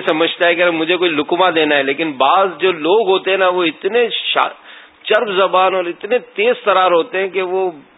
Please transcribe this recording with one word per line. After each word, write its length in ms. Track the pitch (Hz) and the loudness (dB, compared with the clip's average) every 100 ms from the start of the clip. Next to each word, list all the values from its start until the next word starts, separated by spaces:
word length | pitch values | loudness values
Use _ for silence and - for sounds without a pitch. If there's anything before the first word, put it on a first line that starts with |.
| 185 | 0
سمجھتا 400 | 156 165 - 175 | 0 0 0 0
ہے 60 | 170 | 2
کہ 140 | 180 | 0
مجھے 280 | 165 160 180 | 0 -2 0
کوئی 140 | 175 | 0
لقمہ 360 | 147 143 175 185 | -2 -2 0 2
دینا 280 | 165 151 143 | 2 2 2
ہے، 80 | |
لیکن 280 | 135 143 165 | 0 -2 -4
بعض 360 | 131 135 180 196 156 | 0 2 4 0 0
جو 140 | 185 | -2
لوگ 360 | 170 151 214 190 | 0 0 0 2
ہوتے 240 | 190 185 | 0 0
ہیں 60 | 190 | 0
نا، 100 | 185 | 2
وہ 160 | 180 | 2
اتنے 460 | 170 - 190 226 233 | -2 -2 -2 0 -2
شا-، 440 | - - 139 131 - - - - _ | -4 -4 -2 -2 -4 -20 -20 -20 _
چرب 280 | - 214 226 185 | -2 0 0 0
زبان 380 | 185 180 185 185 | 2 2 2 0
اور 100 | 175 | -4
اتنے 340 | 170 208 240 | -8 -4 -4
تیز 360 | 170 - 226 247 | -4 -2 0 0
ترار 280 | 214 185 185 | 0 2 4
ہوتے 280 | 170 160 185 | 2 0 -4
ہیں 80 | 190 | -4
کہ 140 | 185 | -4
وہ 300 | 185 185 185 151 - | -4 -2 -4 -6 -20